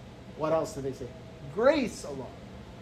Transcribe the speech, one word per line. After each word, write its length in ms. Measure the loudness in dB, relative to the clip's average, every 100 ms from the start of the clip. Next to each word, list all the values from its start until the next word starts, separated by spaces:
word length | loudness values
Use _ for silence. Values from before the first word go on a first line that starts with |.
| -16 -16 -14 -2
What 160 | 2
else 200 | 4 2
do 80 | -2
they 120 | -4
say? 140 | -4 -8 -10 -14 -14 -6
Grace 500 | 6 8 8 6 -2
alone. 240 | -8 -8 -8 -12 -14 -14 -14 -8